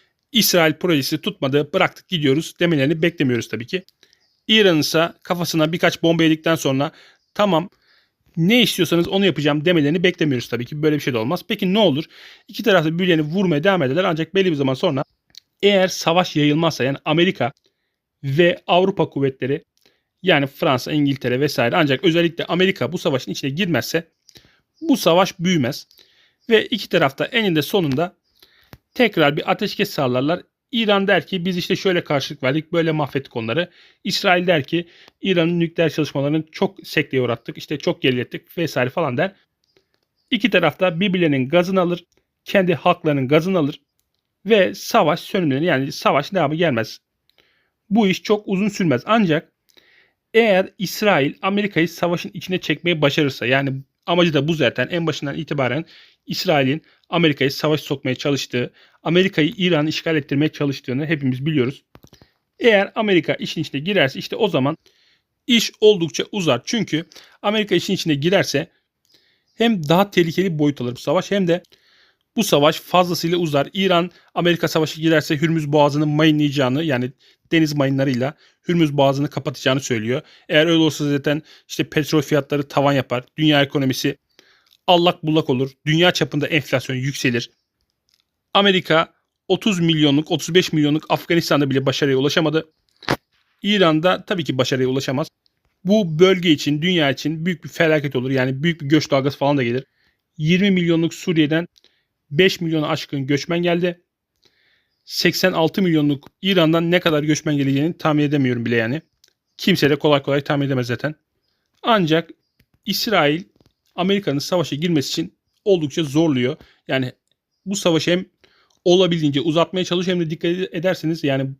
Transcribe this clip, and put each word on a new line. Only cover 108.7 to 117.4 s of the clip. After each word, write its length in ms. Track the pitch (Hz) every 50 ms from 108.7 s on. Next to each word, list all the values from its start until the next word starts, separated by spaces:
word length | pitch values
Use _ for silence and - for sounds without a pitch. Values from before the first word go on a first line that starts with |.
| 120
yani. 260 | 117 113 117 139 160 - _ _ _ _ _ _ _ _ _ _
Kimse 340 | - - 208 175 - 160 135
de 60 | 151
kolay 260 | 147 - 151 143 139
kolay 180 | - 143 139 147
tahmin 260 | - - 151 143 139
edemez 200 | 135 135 127 117
zaten. 280 | 123 120 - - 156 156 - _ _ _ _ _ _ _ _ _ _ _ _
Ancak 480 | 392 254 226 202 175 147 156 165 - - - _ _ _ _ _ _ _ _ _ _
İsrail 560 | 208 185 - - 233 202 175 147 147 151 175 202 - _ _ _ _ _ _ _ _ _
Amerika'nın 440 | 185 180 190 196 202 202 - 139 143
savaşa 380 | - - 185 175 147 - 175
girmesi 320 | 147 175 175 165 139 131 -
için 260 | - 170 165 - - _ _ _ _ _ _
oldukça 400 | 214 190 170 151 135 - 175 160
zorluyor. 520 | 135 131 156 170 160 135 123 120 131 160 - - _ _ _ _ -
Yani 240 | 135 131 127 123 - _ _ _ _ _